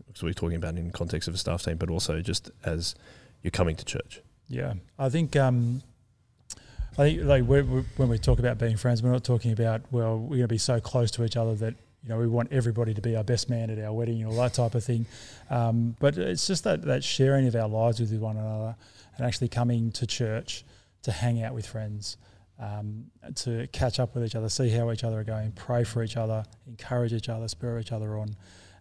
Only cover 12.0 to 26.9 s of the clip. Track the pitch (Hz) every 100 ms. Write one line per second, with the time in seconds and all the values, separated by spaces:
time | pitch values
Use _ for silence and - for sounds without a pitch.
12 | 117 113 117 117 117 135 117 110 113 104
13 | 110 113 107 123 - 120 113 107 107 110
14 | 117 113 110 113 123 - 117 117 110 117
15 | 113 - - - - 123 117 117 117 113
16 | 139 156 180 175 - 175 - 160 156 131
17 | 139 - 135 139 131 113 107 110 117 110
18 | 113 110 110 110 110 110 110 110 - -
19 | - - 123 - 120 123 120 120 113 -
20 | 120 - 113 110 - - - - _ _
21 | - - 120 117 113 123 107 110 107 104
22 | 104 - - - _ - 110 104 104 107
23 | 123 - - 143 127 113 131 - 127 -
24 | 123 123 113 113 110 - 123 113 117 110
25 | 117 110 110 110 107 104 - 120 113 117
26 | 113 117 110 110 104 - - 113 -